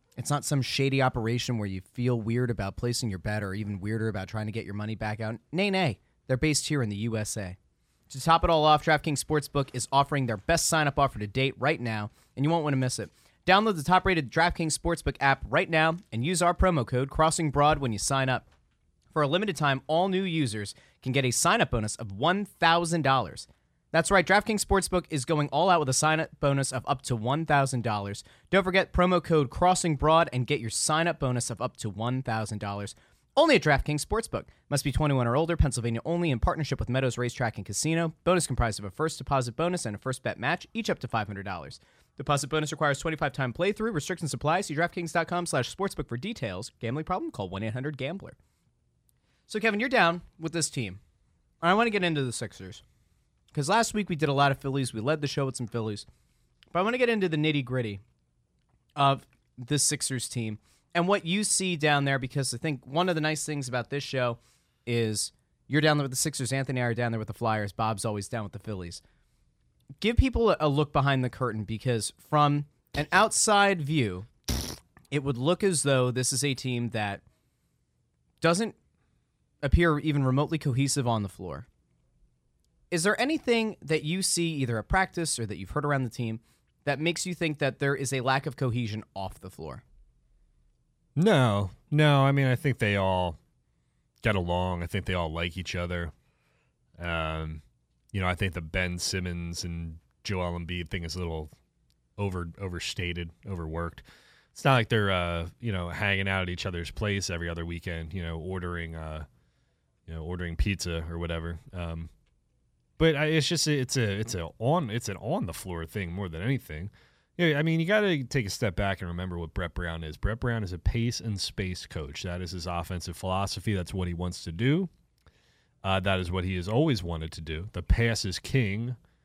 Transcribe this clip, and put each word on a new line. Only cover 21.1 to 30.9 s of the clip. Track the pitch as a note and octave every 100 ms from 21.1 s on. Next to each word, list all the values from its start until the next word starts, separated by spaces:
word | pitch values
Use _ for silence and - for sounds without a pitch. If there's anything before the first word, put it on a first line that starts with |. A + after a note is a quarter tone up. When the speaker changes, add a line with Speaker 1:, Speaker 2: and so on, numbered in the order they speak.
Speaker 1:
get | B2+
a | B2+
sign-up | A#2 E3 A3 -
bonus | A#2+ G#2+ -
of | G#2+
one | F#2+ D3 F#3+
thousand | G3+ - E3 E3+ E3+ E3+
dollars. | C#3 C3+ F#2 C2+ - _ _ _ _
That's | D#3+ E3
right, | G3 E3
DraftKings | G3 G3+ G#3+
Sportsbook | - G3 - F3+ -
is | D3+
going | A#2+ D#3 D3
all | C#3 F#3
out | F3
with | C3+
a |
sign-up | C3 D3+ D#3 D#3+ -
bonus | C#3+ C#3 C3+
of | B2+ -
up | C3
to | - A#2+
one | A2 D3 D#3+
thousand | D3 C3+ B2+
dollars. | A2+ G#2 G2+ G2+ - - _
Don't | F#3
forget | F#3 F#3 -
promo | - F3+ F3+
code | - D#3+ C3
Crossing | - F3+ F3+ F3 D3
Broad | D3+ D#3+ E3
and | B2 A#2+
get | D3
your | A2+
sign-up | - -